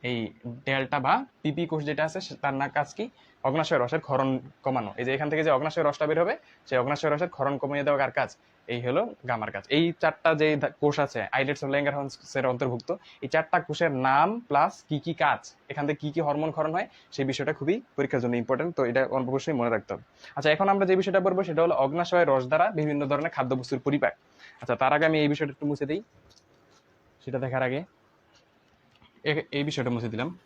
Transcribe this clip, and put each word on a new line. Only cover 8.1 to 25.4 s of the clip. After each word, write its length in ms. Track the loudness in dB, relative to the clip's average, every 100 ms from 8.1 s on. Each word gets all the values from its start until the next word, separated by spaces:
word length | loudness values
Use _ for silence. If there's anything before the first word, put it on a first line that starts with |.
কাজ? 260 | 0 -2 -4 _ _ -8
এই 200 | -4 0
হলো 280 | 0 -2 -6 -6
গামার 220 | -4 -4
কাজ। 140 | -8 0
এই 240 | 2 2 2
চারটা 340 | -2 2 0
যে 220 | 4 4 2
ধা-, 140 | -2 0
কোষ 180 | 0 2
আছে 280 | -2 -2 -2
islets 320 | -2 0 -2
of 100 | 0
Langerhans-এর 720 | 0 0 -2 -6 -10 -8 -2 0
অন্তর্ভুক্ত, 500 | 0 -2 -4 -6 -8 -8 -12
এই 60 | -2
চারটা 320 | -2 2 0
কোষের 300 | 0 0 0
নাম 500 | 2 4 4 4 0
প্লাস 440 | 0 2 2 0 _
কি 100 | -4
কি 160 | -4
কাজ, 400 | 0 0 0 -4 -20 _
এখান 180 | -6 -2
থেকে 140 | -2
কি 100 | -2
কি 100 | -2
হরমোন 300 | 0 0 -2
ক্ষরণ 220 | -2 -2
হয়, 160 | -2 -6 -12 _
সেই 120 | -4
বিষয়টা 280 | -2 -2 -2
খুবই 280 | -2 0 -2 -2 -4
পরীক্ষার 240 | -2 0
জন্য 160 | 0 -2
ইম্পর্টেন্ট। 400 | 0 -2 -2 -2
তো 80 |
এটা 220 | 0 2 0
অবশ্যই 460 | 0 -2 -2 -2
মনে 180 | 0 2
রাখতে 240 | 0 -2
হবে। 80 | -10 -10 _ -14 -2
আচ্ছা, 140 | 2
এখন 180 | 2 4
আমরা 180 | 2 4
যে 100 | 2
বিষয়টা 240 | 4 2
পড়বো 240 | 2 0
সেটা 180 | 0 2
হলো 120 | 2
অগ্নাশয় 500 | 4 2 0 2 4 6
রস 180 | 4 2
দ্বারা 240 | 2 2
বিভিন্ন 360 | 2 -2 -2 0
ধরনের 240 | 0 -2
খাদ্যবস্তুর 480 | -2 -2 -2 -2 -4
পরিপাক। 340 | 0 2 0 -2 _ _ -20 -18
আচ্ছা, 160 | -4 0
তার 160 | 2
আগে 140 | 4 4
আমি 120 | 4
এই 100 | 2
বিষয়টা 240 | 0